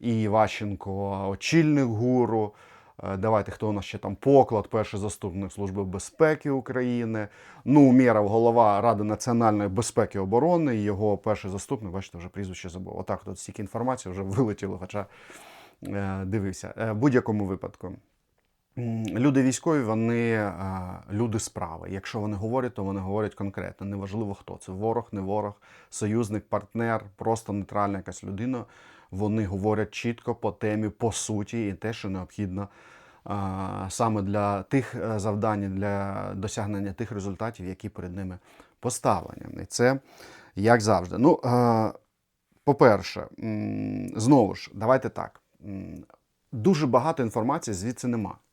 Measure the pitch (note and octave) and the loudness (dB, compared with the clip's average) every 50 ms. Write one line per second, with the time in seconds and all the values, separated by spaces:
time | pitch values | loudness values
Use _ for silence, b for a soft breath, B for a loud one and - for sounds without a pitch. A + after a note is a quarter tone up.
0 | - B2 A#2 A2 A2 G#2+ G2 A2 G#2+ G2+ - - A2+ G#2 G2+ F2+ - G2 G2 F#2+ | 0 0 0 2 2 2 4 4 4 4 2 -6 -6 -6 -6 -6 -8 -8 -6 -4
1 | G2+ G2 G2 F#2+ G2 G2 G2 F#2+ - - - E3 D#3+ D3+ D3+ C#3+ C3+ A#2+ A2+ G#2+ | -4 -4 -4 -4 -4 -4 -6 -4 -4 2 4 6 6 6 6 4 4 2 2 0
2 | A#2 B2 B2+ B2+ A#2+ A2 A2 A2+ G#2+ G#2 B B B B B B B B B - | 2 2 4 4 4 4 2 0 0 -2 B B B B B B B B B -12
3 | - F#2 G2 G2 F#2 A2 A2 G#2+ G2 - G2 - - G#2+ G#2 G#2 G2 - - G2+ | -8 -6 -6 -2 0 2 2 2 2 0 -6 -6 -4 -2 -2 -4 -6 -8 -12 -8
4 | - G2 G2+ - - C3+ C#3 C#3 C3 - A#2+ G#2 F#2+ - - A#2 G#2+ - - G#2 | -8 -8 -8 -2 2 6 8 8 8 6 4 -2 -2 0 -2 -2 -2 0 -4 -6
5 | G2 G#2 G2+ - - G2+ E2+ F#2+ G2 F#2+ - - G2+ F#2+ F#2+ G2+ G2+ F#2+ F#2 G2 | -6 -6 -6 -6 -8 -8 -6 -6 -8 -8 -6 -6 -6 -6 -4 -4 -4 -4 -6 -8
6 | - - _ _ D#3+ D#3 D#3 D3+ - D3+ C#3 C3+ B2 - B2+ B2+ B2+ B2 B2 A#2+ | -10 -10 _ _ 2 2 4 0 -2 -4 -4 -4 -4 -4 -4 -2 -2 -2 -2 -2
7 | A#2 A2+ A2+ G#2+ G#2 G2+ B B B B B B B - C3 D3+ C#3+ C3+ B2 B2+ | -2 -4 -4 -6 -6 -8 B B B B B B B 4 8 8 10 10 10 8
8 | C3 B2 A2+ G#2+ G#2 G2 G#2 A2+ A#2 A#2+ A#2 A#2+ A2+ G#2+ G2+ G2+ - A#2 A2+ G2+ | 8 8 6 6 4 4 4 4 6 6 6 8 6 6 6 4 4 2 2 2
9 | G#2 G#2+ G#2+ G#2 - C3 A#2+ A#2 A#2 A2 G#2+ G#2 G#2 G2+ F#2+ G2 A#2 - - - | 0 -2 -2 -2 -2 0 2 4 4 4 4 4 0 0 0 -2 -2 0 2 0
10 | A2 G2 - G2+ F#2+ F#2+ G2 A#2+ C3+ E3 F3+ E3+ D#3+ C#3+ A#2+ A2 G#2 G#2 G#2 F#2+ | 0 0 0 -4 -2 2 2 4 4 4 2 2 2 0 0 0 0 -2 -2 0
11 | G#2+ G#2+ G2+ F#2+ - A2+ G#2+ G2 - G2+ F#2 G2 - - C#3+ A#2+ A2 G2 E2+ G2 | 0 0 0 0 0 -2 -2 -2 -4 -8 -8 -8 -6 -6 -8 -6 -6 -8 -8 -8
12 | G2 - - E2+ E2+ F#2 _ - G2+ F#2 F2+ - - F#2 D#2+ F#2 F#2 F2+ - - | -10 -10 -14 -14 -14 -12 _ -10 -10 -10 -10 -12 -12 -12 -12 -12 -12 -12 -10 -12
13 | G2 - G#2 F#2 - F#2+ G2 - - - G2 - G#2+ G2 - A#2 A#2+ B2+ C3 A#2+ | -6 -6 -6 -6 -6 -12 -12 -12 -12 -16 -12 -10 -12 -8 -6 -4 -2 -2 -4 -4
14 | - F#2+ F2+ F#2+ G2 F#2+ G2 B2 C#3 A2 G2+ - - G2 F#2+ F#2 F2+ F#2 - G#2 | -6 -10 -8 -6 -6 -4 0 0 0 0 0 -4 -6 -8 -8 -8 -12 -8 -8 -8
15 | G2 B B B B B B B B B B B B B B B - F#2 G2+ G2+ | -8 B B B B B B B B B B B B B B B -12 -8 -6 -4
16 | G2+ G2 F#2+ F#2+ F#2+ F#2+ F#2+ A2 G2 G2 F#2 - - - - - G#2+ A2+ A2 G#2+ | -4 -4 -4 -4 -4 -2 -2 -2 -2 -2 -6 -8 -12 -14 -8 -6 -4 -4 -2 2
17 | A#2 D3+ B2 B2 - - A2 G#2+ G2+ F#2 F#2+ F2+ - F2+ - - - F2+ F#2 A2 | 2 6 6 4 4 4 -2 -2 0 -2 -4 -4 -6 -10 -12 -12 -14 -14 -14 -14
18 | _ _ _ _ _ _ _ _ _ _ _ _ _ _ _ - A#2+ A#2 A2+ A2+ | _ _ _ _ _ _ _ _ _ _ _ _ _ _ _ -8 -6 -4 -4 -4
19 | A2 G#2+ E2+ G#2 B2 D3 C#3 C3+ C3 C3 B2+ - - E3+ D#3+ D3 B2+ G#2+ A2+ A2 | -4 -4 -2 2 2 4 4 4 4 2 2 0 0 0 0 2 2 0 0 0
20 | A2+ A#2 A#2 A#2 A#2 A#2 A2+ A2 G#2+ G2+ F2+ D#2+ F#2+ F#2+ F#2 F#2 F2+ F2+ F#2 F2 | 2 0 0 0 0 2 2 0 0 -2 -4 -4 -6 -6 -6 -6 -6 -8 -10 -12
21 | - - G2 G#2 A2+ A#2 G#2 A2 - - _ - F2+ E2+ D#2+ E2 E2+ F2 F#2 G2 | -12 -6 -2 -2 -2 0 0 -2 -4 -4 _ -8 -8 -8 -8 -12 -10 -8 -8 -8
22 | - - - A#2 G#2 G#2+ G#2+ F#2+ G2+ A2+ A#2 C3 B2+ B2 - - G2+ F#2+ G2 G2 | -8 -8 -6 -6 -4 -4 -4 -4 -4 -2 -2 -2 -2 -2 -4 -4 -4 -4 -4 -4
23 | F#2 F#2+ G2 G#2+ G#2+ G2+ - - G2+ G2+ G2 - F2+ F#2 F2+ _ F#2+ G2 G2+ G2+ | -4 -4 -2 -2 -2 -2 -4 -6 -8 -8 -6 -8 -10 -10 -10 _ -10 -8 -8 -6
24 | G2 G2 F#2+ A2 A2+ G2+ G2+ - - - F2+ E2 - - F#2+ F#2+ G#2 A2+ A2+ A#2 | -8 -6 -6 -6 -6 -6 -8 -10 -12 -16 -16 -14 -12 -12 -10 -4 -2 -2 -2 -2
25 | A2+ - - G2+ F#2+ F#2+ G2+ G#2+ G#2 G#2 G#2 _ B B B B B B - - | -4 -6 -8 -6 -4 -2 -2 -2 -2 -4 -8 _ B B B B B B -10 -4
26 | - G#2 G#2+ A#2 A#2+ G2 G#2+ G#2 - _ - G#2 G2 - _ A2+ A#2 A#2 A#2 A2 | -2 0 0 0 0 0 -4 -6 -6 _ -4 -4 -4 -4 _ -4 -2 0 -2 -2
27 | G#2+ G2+ - _ - A2+ A2+ A2 - - G2+ G2+ G2 - - G#2 G2+ G2+ G2+ F#2+ | -4 -8 -16 _ -2 -2 -2 -2 -2 -6 -6 -6 -6 -4 -2 -2 0 0 -2 -4
28 | F#2 - F#2 - - G2 G2 G2 A2+ B2+ C3 B2 - B B B B B B B | -8 -10 -14 -12 -12 -10 -8 -6 -6 -4 -4 -6 -8 B B B B B B B
29 | B B - F#2+ G#2 G#2+ G#2+ A2 G#2+ F#2 G2 G2 F#2+ G#2+ G#2+ G#2 G#2+ G#2+ - - | B B -6 -4 -2 0 0 0 0 -2 -2 -2 0 0 0 0 0 -4 -6 -6
30 | - A#2 A#2 - - - A#2 - - A2 G2 _ - G#2+ G#2+ G#2+ G#2+ G#2+ G2 _ | -6 -6 -6 -6 -4 -6 -6 -2 -4 -6 -4 _ -4 -2 -2 0 -2 -4 -4 _
31 | - A2+ G2 - - - A2 G#2 G#2 - - A#2 A2+ G2+ F#2+ E2+ - G#2+ A#2 - | -2 -2 -2 -2 -6 -4 -4 -4 -6 -6 -6 -4 -4 -4 -6 -6 -6 -8 -8 -6
32 | - G#2 F#2+ F#2+ F#2 F2+ - - G#2 F#2+ F2+ F#2+ G2+ G2 B B B B B B | -8 -8 -6 -6 -8 -10 -8 -6 -6 -6 -4 -6 -8 -8 B B B B B B
33 | B B B B B - G2+ G2+ G2 F#2+ F#2+ F#2+ F#2+ F#2+ G2 G2+ F#2+ F#2+ - - | B B B B B -8 -6 -4 -4 -4 -4 -6 -6 -6 -6 -6 -8 -8 -2 0
34 | A#2+ A2+ A2 G#2+ G2 F#2+ G2+ G#2 G#2 G2+ G2+ G2 F#2 _ - C3+ B2 - - A#2+ | 0 2 2 0 0 0 0 0 2 2 0 -2 -4 _ 0 0 0 0 -6 -6
35 | E2+ A2 A2+ G#2+ F#2+ A2 G2+ G#2+ G#2 A2 G#2+ G2+ G2+ G2 F#2+ F#2+ G2 G2+ G2+ G2 | -4 -2 -2 -2 -2 -2 -2 0 0 0 0 0 0 -2 -2 -2 -2 -2 0 -2
36 | G2 G2 G2 G2+ G2+ G2 G2 G2 F#2+ G#2+ - - G#2+ G2+ G#2+ G2 G2 G2+ F#2 - | -2 -4 -4 -6 -6 -6 -6 -6 -6 -6 -4 -4 -4 -4 -4 -4 -4 -6 -4 -6
37 | A#2 G#2 A2 G2+ F#2+ G2+ F#2+ E2+ A2 A2+ A2+ - F#2 F2+ F#2 - - G#2 - - | -8 -6 -6 -6 -6 -6 -6 -4 -6 -8 -6 -8 -10 -10 -10 -8 -10 -12 -10 -10
38 | F#2 F#2 F2 F#2+ G2 F#2 F2+ F#2 b b b b b b b b - B2+ A#2+ - | -10 -10 -8 -8 -8 -8 -10 -12 b b b b b b b b -6 -6 -6 -2
39 | - C#3 A2 F2 - - - - - - - - F2+ - - - A#2+ B2 C3+ C3+ | 0 0 0 0 -2 -8 -14 -14 -14 -12 -12 -12 -12 -8 0 4 4 4 4 2
40 | _ B B B B B B B B B B - G2 A2 A#2+ A#2+ G#2 G#2+ G#2+ F2+ | _ B B B B B B B B B B 0 6 6 6 6 6 4 4 4
41 | F2 F2 F2+ F2 A#2+ C3+ B2 - - B2+ A#2+ B2 B2 A#2+ A2+ A2+ A2 G#2 - - | 2 0 -2 4 6 6 6 6 2 2 4 4 6 6 4 4 2 0 -2 -6
42 | _ _ _ _ _ _ _ _ _ _ _ _ _ - C#3 - D3+ B2+ G#2+ G2 | _ _ _ _ _ _ _ _ _ _ _ _ _ 0 4 8 8 8 8 6
43 | F#2 - - F#2+ - - - - - A2+ A2 G#2+ G#2+ G#2 G#2 G#2 G#2 G#2 G2+ G2+ | 2 -4 -8 -10 -10 -12 -12 -10 -6 -6 -4 -4 -4 -4 -4 -4 -4 -4 -4 -4
44 | G2+ F#2+ - G#2 G#2+ A#2+ D3 C#3 A2+ F#2+ F#2+ F#2+ - - - G2+ G#2 A2+ C3 C3 | -6 -6 -4 -2 4 6 8 8 8 6 2 -6 -10 -14 -10 -4 2 4 4 4
45 | - A#2 - G2 - - _ - _ _ _ _ - G2 G2 G2 F#2 F2+ D#2+ D#2+ | 4 -2 -6 -6 -8 -8 _ -18 _ _ _ _ -14 -12 -10 -10 -10 -12 -14 -16
46 | - _ - _ _ _ _ _ _ _ - A#2+ G#2+ F3 G3 D3 D#3 C3+ A#2 B2 | -16 _ -20 _ _ _ _ _ _ _ -8 0 4 4 4 4 4 4 4 4
47 | A#2+ D#3 E3 D#3 C3 A2 - B2 G#2+ A#2+ C#3 E3+ - - G#2+ F2 F#2 A#2 B2 - | 4 2 0 0 -2 -2 0 -2 0 0 -2 -2 -2 -6 -6 -4 -6 -6 -8 -4
48 | - B2+ A#2 A2+ G#2 F#2 - - _ _ | -4 -4 -2 -2 -4 -6 -8 -14 _ _